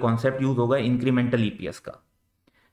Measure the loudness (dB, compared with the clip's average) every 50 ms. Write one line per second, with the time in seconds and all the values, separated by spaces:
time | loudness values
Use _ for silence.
0 | 0 0 0 2 0 -2 0 0 0 0 0 0 2 2 2 2 2 0 0 2
1 | 2 2 2 2 2 2 2 0 0 0 -2 -6 -10 -10 -10 -10 _ -18 -18 -18
2 | _ _ _ _ _ _ _ _ _ _ _ _ _ _